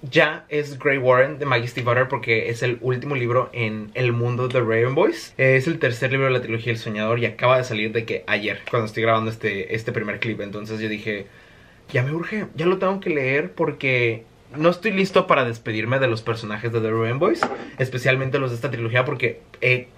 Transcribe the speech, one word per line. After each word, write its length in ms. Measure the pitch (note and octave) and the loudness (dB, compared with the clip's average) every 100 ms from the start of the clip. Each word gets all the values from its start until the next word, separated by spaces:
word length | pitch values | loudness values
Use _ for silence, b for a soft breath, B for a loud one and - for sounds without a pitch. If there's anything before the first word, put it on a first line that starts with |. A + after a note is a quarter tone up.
ya 440 | C3+ D#3 D3+ E3+ - | 0 4 4 0 -4
es 300 | D3+ C#3+ C3+ | -4 -4 -2
Grey 180 | D3 C#3 | 0 4
Warren 400 | B2+ B2+ C3+ C#3+ | 6 6 4 0
de 80 | C#3+ | 0
Maggie 220 | B2 A#2+ | 0 0
Stiefvater, 400 | - A#2+ A#2+ C3+ | -2 2 2 2
porque 420 | C3 - A2+ - | -2 0 0 0
es 140 | A#2 | -2
el 160 | B2+ A#2+ | -2 0
último 340 | B2+ B2 C#3+ C3+ | -2 -2 -2 -2
libro 340 | A#2+ B2+ A#2+ | 0 0 0
en 380 | A#2+ A2 G#2+ G#2+ | -2 -4 -4 -6
el 200 | B2+ B2+ | -2 0
mundo 340 | A#2+ A#2+ B2 B2+ | 2 0 0 0
de 120 | B2+ | 0
Raven 360 | A2+ A2+ B2 C#3+ | 2 2 2 4
Boys. 380 | A3+ - - - | 2 0 -8 2
Eh, 200 | C3 C3 | 4 4
es 100 | C3 | 2
el 100 | D#3+ | 0
tercer 340 | C3 A#2 C3 | 0 0 0
libro 160 | C3+ C3+ | 2 2
de 60 | |
la 80 | B2 | 0
trilogía 300 | - A2+ A#2+ | -2 -4 -4
El 80 | A2+ | -4
Soñador 400 | A#2 G#2 A2 A#2+ | -6 -4 0 0
y 60 | A2 | 0
acaba 320 | - B2 B2+ | 2 4 4
de 60 | |
salir 280 | - A2 G#2+ | 2 -2 -2
de 140 | A2 A2 | -2 -4
que 180 | G2+ - | -4 -2
ayer, 360 | G#2 G#2 G2 - | -2 -2 -6 -2
cuando 180 | A#2+ G#2+ | -2 -2
estoy 160 | A2+ | 0
grabando 260 | A2 A2+ A2 | 2 2 0
este, 460 | A2 A2 G2 F#2 A2+ | -2 -4 -4 -4 -4
este 160 | B2+ | -4
primer 280 | A#2 G#2 G#2 | -4 -6 -4
clip. 220 | A2+ G#2 | -4 -4
Entonces 380 | G2+ G#2 G#2+ A2 | -6 -10 -8 -6
yo 100 | A2 | -4
dije, 380 | G#2+ A2 G2+ - B B B B B - | -4 -6 -6 -8 B B B B B -4
"Ya 100 | C3 | -2
me 120 | C3+ | 0
urge, 340 | D#3+ E3+ G#3+ G3 C3 | -2 -4 -6 -6 0
ya 100 | E3+ | 0
lo 140 | F#3 | 2
tengo 200 | F#3 G3 | 0 0
que 120 | G3 | -2
leer", 400 | D3 C3 C#3 F3+ | 0 0 0 -2
porque 720 | - D#3 C#3 C#3 B2+ A#2+ A2+ - - - C#3+ | -2 -2 0 0 2 2 0 -8 -20 -14 2
no 140 | E3 | 2
estoy 220 | E3+ A3 | 2 0
listo 360 | F#3+ F#3+ F#3 F3+ | 0 2 2 4
para 180 | D3+ A#2+ | 2 2
despedirme 540 | A2+ A#2 G#2+ G#2+ C3+ | -2 -4 -2 0 2
de 80 | C3 | 2
los 140 | A2 | 0
personajes 500 | A#2 A2 G#2+ G#2+ A#2 | -2 -4 -6 -6 -4
de 100 | A2+ | -2
The 80 | A2 | 0
Raven 300 | A2+ A2+ C3 | 0 0 2
Boys, 220 | F#3 E4+ - B B - | 2 2 -2 B B -4
especialmente 640 | B2+ B2+ C3+ C3 C3+ C#3 | -4 0 2 2 0 0
los 120 | C3 | -2
de 40 | A#2 | -4
esta 160 | C#3 | -6
trilogía, 340 | A#2 A2+ B2 C3 | -4 0 0 0
porque, 360 | C3 A#2+ - - - | -2 -2 -4 -14 -2
eh, 260 | B2+ B2+ - | 0 0 -2